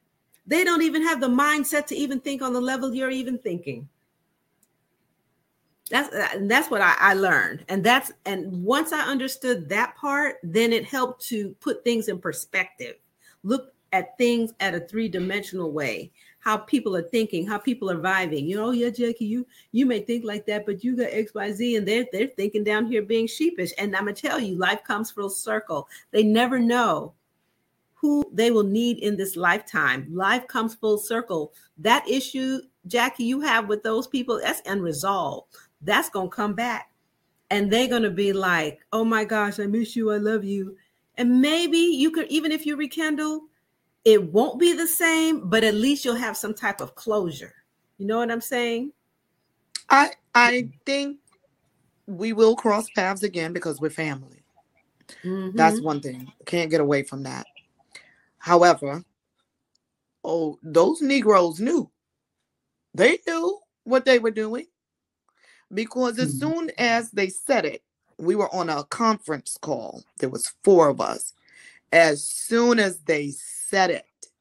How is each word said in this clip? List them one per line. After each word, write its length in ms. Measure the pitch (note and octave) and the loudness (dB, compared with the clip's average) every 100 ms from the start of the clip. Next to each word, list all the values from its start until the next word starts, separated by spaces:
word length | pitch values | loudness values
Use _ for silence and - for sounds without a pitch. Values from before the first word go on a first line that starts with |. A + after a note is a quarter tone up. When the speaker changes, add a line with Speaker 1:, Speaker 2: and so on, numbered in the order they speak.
| _ _ _ _ - | _ _ _ _ -2
Speaker 1:
They 160 | D#4+ | 2
don't 200 | F#4 E4+ | 2 2
even 200 | D#4+ D#4+ | 2 2
have 180 | D#4+ D4 | 0 0
the 80 | C4 | 2
mindset 580 | B3 D4 D4+ C#4 D4 D4 | 2 2 2 0 -2 -2
to 100 | - | -4
even 240 | C#4+ C4 | -4 -4
think 200 | C#4+ C#4 | -6 -6
on 120 | C4+ | -2
the 80 | B3 | -2
level 340 | B3+ C4 C4+ | -2 -2 -4
you're 160 | A#3+ C4 | -4 -4
even 280 | C4 B3+ B3 | -4 -4 -6
thinking. 500 | G#3+ F3 C#3+ A#2+ C#3+ _ _ _ _ _ _ _ _ _ _ _ _ _ _ _ _ _ _ _ - | -4 -6 -8 -12 -12 _ _ _ _ _ _ _ _ _ _ _ _ _ _ _ _ _ _ _ -4
That's, 240 | B3+ D4 - F#3+ | -2 -2 -4 -4
and 160 | G3 G3+ | -4 0
that's 200 | B3 D#4 | 0 0
what 100 | G#3+ | 2
I, 140 | F3+ - | 4 6
I 160 | G3 | 4
learned. 500 | G3 F#3+ D3 F2 B2 - | 4 4 2 2 -4 -6
And 160 | G3 | 0
that's, 280 | G3 B3+ C4+ - | 2 2 0 -10
and 380 | - D4 F#3 F3+ | -8 -6 -6 -4
once 280 | F#3 C4+ D#4+ | 0 0 0
I 100 | D#4 | -2
understood 680 | B3+ C4+ C4 - B3+ A3 D3 | -2 -2 -4 -4 -2 -2 -2
that 260 | G3+ B3 - | -2 -2 -4
part, 400 | D4 C#4 D4 - | -4 -2 -2 -4
then 300 | E3+ F#3+ A#3 | -4 0 2
it 120 | A#3 - | 0 -2
helped 380 | C4+ B3+ B3+ - | -4 -4 -6 -8
to 240 | A3 G3+ - | -6 -6 -6
put 240 | D4 A3 | -6 -2
things 240 | A#3+ A#3 G#3+ | 0 0 -2
in 100 | F3+ | -6
perspective. 760 | F3 - - F#3+ F3+ - B2 - _ _ _ _ | -6 -8 -6 -4 -6 -8 -16 -18 _ _ _ _
Look 300 | F#3+ B3+ - _ - | -4 -4 -4 _ -4
at 240 | F#3+ F3+ - | -4 -4 0
things 380 | A#3+ A#3 A3+ - | 2 2 -2 -4
at 140 | F#3+ | -4
a 60 | F3 | -4
three-dimensional 880 | E3+ G#3+ A3 F3+ F#3 G3+ G3 F#3 E3 | -6 -6 -4 -4 -4 -6 -6 -8 -6
way, 400 | D3+ C3+ F#2 - _ _ _ | -4 -4 -6 -10 _ _ _
how 160 | A3+ G#3+ | -4 -4
people 400 | G#3+ C4+ G#3+ F#3 | 0 -2 0 -4
are 60 | |
thinking, 440 | E3+ A3+ A3 E3+ F#3+ | -2 -2 -2 -2 -4
how 120 | G#3 | -4
people 320 | C4+ A3+ F#3+ | -4 -4 -4
are 80 | E3+ | -4
vibing. 500 | F#3 F#3+ F3+ D3 D3 | 0 0 0 -2 -2
You 80 | G3+ | -2
know, 100 | A3+ | -2
"Oh, 20 | |
yeah, 180 | A#3+ A#3+ | 0 -2
Jackie, 380 | A#3+ A#3+ A#3 G#3+ | -2 -2 -2 -4
you, 200 | A#3+ B3 _ _ | -4 -6 _ _
you 120 | A3 | 0
may 160 | C4+ A3 | 2 0
think 240 | G3+ A#3 | -2 -6
like 220 | A3+ G#3 G#3 | -4 -8 -4
that, 180 | G#3 | -4
but 180 | G#3 G3 | -4 -4
you 140 | B3 B3 | -4 -2
got 120 | A#3 | -2
X, 220 | G#3+ G#3+ | -2 -4
Y, 180 | G#3+ G3+ | -4 -6
Z," 240 | G3 A#3+ A3+ | -2 0 0
and 100 | F#3+ | 0
they're, 200 | A3+ B3 | 0 -2
they're 180 | F#3+ C4+ | -2 -4
thinking 360 | - G3+ G#3+ | -2 -2 0
down 220 | G#3 G#3+ A3+ | 0 0 0
here 160 | A#3 | -2
being 240 | G3+ A3+ A3+ | 0 0 -2
sheepish. 460 | - D#4+ E4+ F3+ - | 0 -2 -2 -6 -4
And 180 | G3+ | -4
I'ma 180 | G3 G3+ | -4 -4
tell 280 | G3+ D4 D#4 | -4 -4 -2
you, 160 | G#3+ F3+ | -4 -2
life 260 | F#3 G3+ | 0 -2
comes 260 | - G#3 A3 | -4 -6 -6
full 180 | - G3 | -8 -8
circle. 600 | G3 A3+ G#3+ G#3+ D3+ - - - | -6 -6 -6 -6 -8 -10 -18 -2
They 120 | G#3+ | 2
never 360 | G#3+ G#3+ A#3+ B3+ | 4 4 2 2
know 540 | A#3 A#3+ A3+ D3+ D3+ - _ _ _ _ _ _ _ | 2 2 2 0 -4 -16 _ _ _ _ _ _ _
who 300 | _ D4+ D4 C#4+ | _ 2 2 0
they 180 | F3+ A#3 | 0 2
will 140 | A3+ | 4
need 340 | G3+ G#3 A#3+ A#3 | 2 2 0 0
in 180 | G#3 G3+ | -2 -2
this 200 | F#3+ E3 | -4 0
lifetime. 720 | F3+ G3 - F#3 C#3+ B2+ C#3 | 0 0 -2 -2 0 0 -4
Life 380 | F3 F#3+ B3 B3+ | -2 0 0 -2
comes 260 | A#3+ A3 | -4 -4
full 220 | - A3 G#3 | -2 0 0
circle. 560 | - A#3 A#3+ E3+ D3 _ _ - | 0 -4 -4 -6 -6 _ _ -2
That 300 | G3+ C4+ - | 2 2 2
issue, 520 | C4 - C4+ C4 C4 - _ F3+ | -2 -2 -4 -4 -4 -8 _ -4
Jackie, 380 | A#3 B3+ B3+ | 0 0 -2
you 160 | A#3 C4+ | -4 -2
have 260 | D4 A3+ G3+ | 0 0 0
with 140 | G#3 | -2
those 240 | A3 A3 B3 | -2 -4 -2
people, 320 | C4+ A#3+ A3 | -4 -4 -4
that's 200 | - - - | -4 -4 -4
unresolved. 880 | G3 E3+ D3 F#3+ G3 D3 - - - _ _ | -4 -4 -4 -2 -2 -4 -8 -14 -20 _ _
That's 260 | D3+ A3 E4 | 0 0 0
gonna 200 | G3+ F#3 | -4 -6
come 260 | - G#3 | -4 -4
back. 360 | G3 A#3+ A3 - _ _ _ _ _ - | -4 -4 -6 -10 _ _ _ _ _ -4
And 200 | G3+ G3+ | 0 2
they're 180 | A3+ B3+ | 2 2
gonna 220 | A#3+ G#3+ | 0 0
be 220 | F3+ G3+ | 0 0
like, 480 | F#3+ F#3+ E3+ D#3 D3 - | 0 2 0 0 -6 -6
"Oh 120 | A3 | -2
my 200 | A3+ A3 | 0 0
gosh, 360 | G#3+ G#3+ G3+ G3+ | 0 0 -2 -2
I 60 | G3+ | -2
miss 280 | A3 A3+ A#3 | -2 -2 -2
you, 160 | A3 | 0
I 40 | G#3 | 0
love 280 | G#3+ A3 | 0 -2
you." 320 | G3 G3+ F#3+ F#3+ _ _ _ - | -2 -4 -6 -12 _ _ _ -2
And 220 | B3 B3+ | 4 4
maybe 360 | C#4+ D#4+ F4 E4 | 4 2 2 2
you 320 | F4 C#4 D#4 | 2 2 2
could, 160 | D#4+ - | 0 -2
even 220 | D#4 D#4 | -2 0
if 120 | D#4 | -2
you 120 | D4+ D4 | -4 -6
rekindle, 640 | D4+ - D#4 D4+ D4+ D#4 D#4 _ _ _ _ _ | -6 -4 -4 -2 -4 -6 -10 _ _ _ _ _
it 280 | A3 G#3 E3+ | 6 6 6
won't 260 | F#3+ C#4+ C4 | 2 2 4
be 140 | F4 | 2
the 140 | D4+ E4 | 2 -2
same, 640 | - E4+ D#4+ D#4+ D#4 F3+ | 0 2 4 2 0 0
but 140 | A3 | 2
at 120 | A3 | 2
least 300 | G#3 B3+ C#4+ | 2 2 0
you'll 120 | B3+ A#3 | -2 -4
have 200 | A#3+ G3+ | -4 -6
some 180 | G#3+ | -8
type 260 | G#3 G#3+ G3 | -4 -6 -6
of 160 | - - | -10 -10
closure. 580 | A3+ G#3+ F3 C#3 F2+ _ _ _ _ - | -2 -2 -2 -6 -16 _ _ _ _ -10
You 80 | G3+ | -4
know 120 | A3+ | -2
what 140 | A#3 | -2
I'm 80 | A#3 | -4
saying? 520 | - B3 A#3 A#3 C#4 - _ _ _ _ _ _ _ - - | -4 -2 -2 -2 -6 -12 _ _ _ _ _ _ _ -8 4
Speaker 2:
I, 200 | C4+ C#4+ - _ | 6 6 0 _
I 360 | A#3+ A#3+ B3 A#3+ - - | 4 6 4 -2 -8 -4
think 320 | C#4 C#4+ C#4+ _ _ _ _ _ _ _ _ - | -2 -2 -8 _ _ _ _ _ _ _ _ -12
we 260 | F3+ A3 | -6 -2
will 240 | A3 A3 A3+ | 4 6 6
cross 320 | A3+ G#3 A3+ - | 2 2 0 0
paths 260 | F#3 G3 | 0 0
again 300 | G3+ F3 E3 | -4 -2 -4
because 280 | F3 E3 C#3 | -4 -4 -4
we're 100 | D3+ | -4
family. 520 | D3+ D#3 C3+ C3 - _ _ _ _ _ _ - - | -4 -6 -6 -12 -20 _ _ _ _ _ _ -20 -12
Speaker 1:
Mm-hmm. 320 | F3+ F#3+ F#3+ F#3+ | -8 -6 -4 4
Speaker 2:
That's 240 | D#3+ A3 | 4 4
one 200 | D#3 C#3+ | -2 -4
thing. 320 | C#3+ B2+ C3 - - | -6 -12 -16 -18 -6
Can't 240 | F3 D#3+ | -4 0
get 100 | D#3+ | 2
away 240 | C#3+ C#3 | 2 0
from 180 | C#3 C3+ | -2 -10
that. 220 | C3+ C3 - _ _ _ _ - _ _ _ _ | -10 -12 -14 _ _ _ _ -20 _ _ _ _
However, 680 | - F3 F3 E3 C#3 D3+ - _ _ _ _ _ _ _ _ _ _ _ | 4 8 8 6 0 -10 -12 _ _ _ _ _ _ _ _ _ _ _
oh, 340 | - E3 D#3 - | -4 -2 -2 -6
those 360 | D#3+ D#3+ F#3 D#4+ | 2 6 6 4
Negroes 600 | C#4 C#4 G#3+ G3 F3 D#3+ | 2 2 6 6 4 0
knew. 280 | A#3+ E4+ F3 _ _ _ _ _ _ _ _ _ _ | 0 0 -2 _ _ _ _ _ _ _ _ _ _
They 240 | - A3+ F4+ - | 4 4 4 -2
knew 320 | E4 F4 G#4 _ _ | -2 -2 -4 _ _
what 200 | - C4 | 0 2
they 140 | B3+ B3+ | 4 4
were 120 | A3+ | 4
doing. 340 | G#3+ G#3+ A#3+ E4+ _ _ _ _ _ _ _ _ _ - | -2 -6 -6 -12 _ _ _ _ _ _ _ _ _ -10
Because 460 | F#3+ A3+ B3 B3+ A3+ | -6 -4 -2 -2 0
as 160 | B3+ | -2
Speaker 3:
Mm-hmm. 180 | C4 D4 | -2 -2
Speaker 2:
soon 180 | E4 E4 - | -2 -4 0
as 340 | A#3+ A#3 A3+ | 2 2 -2
they 160 | G3+ F#3+ | -2 -2
said 360 | - - B3 | -2 0 0
it, 180 | D#3+ - _ _ _ - | 0 -6 _ _ _ -6
we 160 | E3 | -2
were 180 | G3+ F#3+ | 0 0
on 140 | F#3 E3 | -2 -2
a 160 | D3 | -4
conference 720 | C#3+ - A3+ G#3+ - D3 - - | -4 0 2 2 -2 -8 -8 -10
call. 400 | - B2+ F#2 - - - | -6 -6 -8 -14 -18 -6
There 100 | C3 | -4
was 240 | - - - | -4 -8 0
four 240 | - F#3 D3+ | 6 8 8
of 120 | C3 | 4
us. 340 | - - - - _ - - - - | -2 -4 -10 -16 _ -20 -20 -20 2
As 320 | E3+ D#3+ D3 | 6 6 4
soon 540 | - - - A#3 A#3+ A#3 | -4 -8 -2 2 4 4
as 200 | G3 E3+ | 2 -2
they 300 | D3+ D3+ C#3+ | -2 -2 -4
said 600 | C#3+ - - - G3 F3+ | -10 -14 -14 -2 2 2
it, 160 | D3+ - _ - _ | 0 -6 _ -20 _